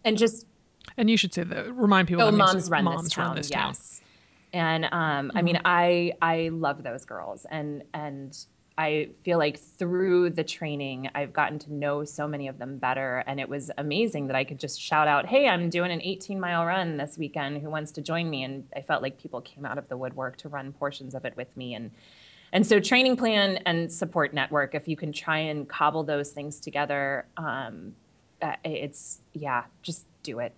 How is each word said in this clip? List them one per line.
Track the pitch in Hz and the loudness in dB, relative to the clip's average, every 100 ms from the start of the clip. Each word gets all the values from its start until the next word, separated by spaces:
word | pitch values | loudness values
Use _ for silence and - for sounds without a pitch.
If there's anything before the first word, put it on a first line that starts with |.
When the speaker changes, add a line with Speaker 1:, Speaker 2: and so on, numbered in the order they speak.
Speaker 1:
and | 226 214 | 2 4
just | 226 - - _ _ _ - - | 4 2 -8 _ _ _ -14 2
Speaker 2:
And | 220 | 4
you | 220 | 4
should | 196 | 4
say | - | -2
that, | 170 - - | -2 -4 -6
remind | 247 208 190 175 | 2 6 6 6
people | 175 | 6
Speaker 1:
Oh, | 220 | 6
Speaker 2:
that | 208 | 8
means | 190 | 6
Speaker 1:
Moms | 190 170 | 6 4
Run | 165 | 4
Speaker 2:
Moms | 185 165 | 4 2
Speaker 1:
This | 165 175 | 0 0
Speaker 2:
Run | 170 | -2
Speaker 1:
Town, | 139 | -2
Speaker 2:
This | 143 | -2
Town. | 135 - | -2 -2
Speaker 1:
yes. | 131 - - - _ _ _ _ | -4 -4 -4 -8 _ _ _ _
And, | 180 165 160 160 | 0 2 2 0
um, | 170 160 143 139 - | 0 0 0 0 2
I | |
mean, | 175 170 | 2 4
Speaker 2:
Mm-hmm. | 185 | 4
Speaker 1:
I, | 175 175 175 175 - | 6 6 4 2 2
I | 165 165 165 | 2 2 0
love | 165 151 139 | 0 -2 -2
those | 131 123 | -8 -10
girls, | - 98 80 95 - | -10 -10 -10 -10 -8
and, | 156 147 147 - | -6 -6 -8 -10
and | 156 147 139 139 - - _ _ - | -10 -8 -10 -12 -16 -20 _ _ -4
I | 156 151 151 - | 0 0 -2 -6
feel | - 170 | 0 2
like | 151 - | 2 -2
through | - - 175 180 190 180 180 | -16 -6 -2 0 4 4 4
the | 170 156 | 0 -4
training, | - 156 147 139 131 135 | -6 -6 -4 -6 -6 -6
I've | 139 143 | -4 -2
gotten | - 147 151 | 0 0 0
to | 147 | -8
know | 147 143 143 147 | -4 -2 -2 -2
so | - 147 | -4 -4
many | 147 139 | -4 -8
of | 135 | -8
them | 127 135 | -10 -4
better, | 127 131 135 127 - | -2 0 -2 -2 -4
and | 139 | -6
it | 131 | -6
was | 143 139 - | -4 -4 -4
amazing | 147 160 226 165 135 | -2 0 0 0 0
that | 131 | 0
I | 139 | -2
could | 139 | -6
just | 147 - | -8 -8
shout | - 156 151 | 0 4 6
out, | 143 - | 4 4
"Hey, | 262 269 | 4 4
I'm | 180 170 | 4 0
doing | 170 180 | 0 -2
an | 170 | -2
eighteen | 180 196 - 196 | -6 -8 -8 -6
mile | 175 175 170 | -2 0 0
run | 190 170 147 | 0 -2 -4
this | 147 - | -4 -4
weekend. | 147 156 139 147 | -4 -4 -4 -6
Who | 151 | -6
wants | 156 151 | -6 -6
to | - | -10
join | 147 165 170 | -4 -2 -2
me?" | 139 | -4
And | 131 135 - | -6 -10 -12
I | 139 | -14
felt | 143 151 | -2 -2
like | 135 135 | -2 -8
people | - 123 | -12 -12
came | - - 139 | -12 -14 -8
out | 139 | -8
of | - | -8
the | 127 | -8
woodwork | 131 135 131 127 | -8 -6 -8 -8
to | 151 | -12
run | 143 135 | -10 -12
portions | 139 143 139 131 131 | -6 -8 -6 -12 -8
of | 127 | -8
it | - | -10
with | 127 - | -12 -10
me. | 127 | -10
And, | 110 113 - - - - - _ | -8 -10 -14 -20 -20 -20 -20 _
and | 185 196 | 2 6
so | 208 | 6
training | 202 254 262 247 | 6 4 6 4
plan | 233 214 196 185 180 | 2 4 2 2 0
and | 170 165 | 0 0
support | - 170 170 143 | -2 0 0 0
network, | 151 156 151 139 | 0 0 0 0
if | 151 165 | -4 -4
you | 151 | -6
can | 156 | -6
try | 147 - 156 | -6 -2 0
and | 156 151 147 | 0 -4 -6
cobble | - 151 160 151 | 2 2 2 -2
those | 147 143 | -2 0
things | - 147 - | -4 -6 -10
together, | - 143 147 143 139 139 - - | -6 -4 -2 0 0 -4 -6 -8
um, | 156 131 117 107 92 - _ _ _ _ | -6 -4 -6 -12 -16 -18 _ _ _ _
uh, | 160 - | -6 -4
it's, | 160 156 143 - - - _ | -6 -6 -4 -4 -4 -6 _
yeah, | 151 143 123 - _ | -10 -2 -2 -4 _
just | - 165 - _ | -10 -10 -12 _
do | - 117 | -10 -6
it. | 120 | -8